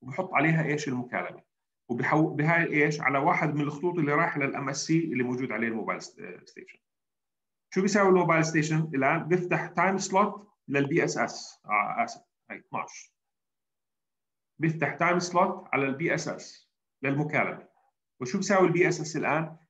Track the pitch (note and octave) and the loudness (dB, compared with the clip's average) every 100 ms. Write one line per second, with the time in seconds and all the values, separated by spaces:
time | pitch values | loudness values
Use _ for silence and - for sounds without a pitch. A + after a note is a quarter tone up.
0 | B2 C3+ F#3 C3 D#3+ D#3+ B2+ D3 C#3+ B2 | -10 -6 -2 2 4 4 2 -2 -2 -4
1 | B2 G#2 E2+ F2 _ _ _ _ - A#2+ | -4 -6 -6 -10 _ _ _ _ -6 -4
2 | - D3+ D#3+ C#3 D3+ E3+ D#3 D3+ D#3 D#3 | 0 2 2 2 2 2 2 2 2 0
3 | - C#3 D#3 F3 D#3+ C#3+ C#3+ - F3+ E3+ | 0 2 2 2 0 0 -2 -2 -4 0
4 | C#3+ D3 E3 D3+ C#3 - C3+ C#3 - E3 | 0 2 0 -2 -2 -2 -6 -6 0 2
5 | E3 B2+ B2 B2 B2+ A2 A2+ A2 F#2 E2+ | 2 -2 -2 -2 -4 -2 -2 -2 -4 -6
6 | - - F#2 F2+ - - - - _ _ | -8 -16 -16 -16 -20 -20 -20 -20 _ _
7 | _ _ _ _ _ _ _ F#3 G3+ G#3 | _ _ _ _ _ _ _ -2 2 4
8 | F#3+ F#3 E3+ D#3+ D#3 D#3+ C#3+ D#3 D#3 C3+ | 6 6 6 4 4 2 2 0 0 0
9 | C3+ E3 D#3 F3+ F3+ D#3+ - - F#3 F#3+ | 2 2 0 0 0 -2 -2 0 2 0
10 | - F#3+ G#3 - - _ - C#3 C#3 B2 | 0 2 2 -2 -16 _ -2 0 2 0
11 | D3 A2 A#2 - - - G2 G#2 G#2 G#2 | 0 0 -4 -4 -16 -18 -4 -2 0 -2
12 | - - _ _ - G2 - G2 - - | -4 -6 _ _ -16 -16 -10 -8 -8 -14
13 | - _ _ _ _ _ _ _ _ _ | -20 _ _ _ _ _ _ _ _ _
14 | _ _ _ _ _ - D#3+ D#3+ C#3+ - | _ _ _ _ _ -2 -2 0 -4 0
15 | E3+ F3+ - F3 G3 - - C3+ C3+ C3+ | 0 0 0 2 0 -2 -4 -2 -2 -2
16 | E3+ D#3 B2+ F#2 - - _ _ _ _ | -2 -2 -4 -10 -14 -20 _ _ _ _
17 | C#3 C#3 D3+ D3 F#2 E2 - _ _ _ | -2 -2 0 0 -2 -6 -16 _ _ _
18 | _ _ - G3 - F#3+ F3+ E3+ D#3+ D#3+ | _ _ -6 -4 2 4 4 4 2 0
19 | - D3 B2 D3+ D#3+ - | -4 -4 0 0 -2 -10